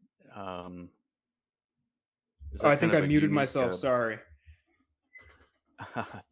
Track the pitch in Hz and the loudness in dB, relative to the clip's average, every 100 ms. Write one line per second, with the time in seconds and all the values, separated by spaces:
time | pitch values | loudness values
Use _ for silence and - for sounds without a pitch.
0 | _ _ - 104 98 90 90 90 87 _ | _ _ -20 -16 -12 -10 -12 -14 -16 _
1 | _ _ _ _ _ _ _ _ _ _ | _ _ _ _ _ _ _ _ _ _
2 | _ _ _ _ - - 151 143 165 156 | _ _ _ _ -14 0 2 4 4 4
3 | 143 151 151 147 131 139 123 - 135 123 | 4 4 4 2 0 0 -2 0 0 0
4 | 113 107 - - - - _ _ _ _ | 0 -4 -12 -20 -20 -20 _ _ _ _
5 | _ - - - _ _ _ - - 123 | _ -20 -20 -20 _ _ _ -20 -12 -10
6 | 104 104 - | -10 -12 -6